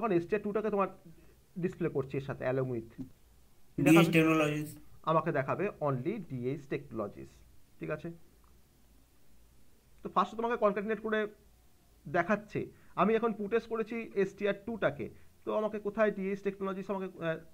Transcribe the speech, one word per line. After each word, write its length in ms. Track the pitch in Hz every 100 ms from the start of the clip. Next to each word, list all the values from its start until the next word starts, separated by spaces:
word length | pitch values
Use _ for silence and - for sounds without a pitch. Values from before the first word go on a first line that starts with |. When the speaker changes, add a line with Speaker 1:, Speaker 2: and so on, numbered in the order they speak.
Speaker 1:
এখন 120 | 226 175
এসটিআর 240 | 170 214 208
টুটাকে 220 | 208 214
তোমার 140 | 202 185 - - - - - _ -
ডিসপ্লে 260 | 170 - 165 143
করছি 180 | 131 143
এর 40 | 135
সাথে 140 | 123 127
along 180 | 131 131
with। 160 | 120 113
কি 80 | - - - - - - - - -
Speaker 2:
ডিএইচ 120 | 143 160
Speaker 1:
দেখাবে? 160 | 165 165
Speaker 2:
টেকনোলজিস। 540 | 160 160 151 151 151 - - - -
Speaker 1:
আমাকে 200 | 160 160 143
দেখাবে 260 | 135 131 202 - 147
only 260 | 135 127 226 165
ডিএইচ 320 | 131 123 151 139
টেকনোলজিস, 580 | 151 - 113 104 - 67 - - - - -
ঠিক 120 | 160 156
আছে? 120 | 170 170 - - - - - _ - - - - - - - - - - - -
তো 40 | 196
ফার্স্টে 220 | - 190 220
তোমাকে 160 | 233 233
কনক্যাটিনেট 360 | 214 196 208 214 220
করে 120 | 214 208 - - - - - _ - - 143
দেখাচ্ছে। 440 | 139 208 - 143 - - - -
আমি 120 | 185 226
এখন 120 | 233 196
ফুটেজ 260 | 202 226 220
করেছি 240 | 226 214 233 226 -
এসটিআর 340 | 190 - 202 196 -
টুটাকে, 400 | 226 160 139 101 - - -
তো 60 | - 214
আমাকে 180 | 214 214 208
কোথায় 240 | 202 214 208
ডিএইচ 220 | 190 196 196
টেকনোলজিস 400 | 196 196 190 196
আমাকে, 160 | 196 190
আহ, 260 | - 165 160 -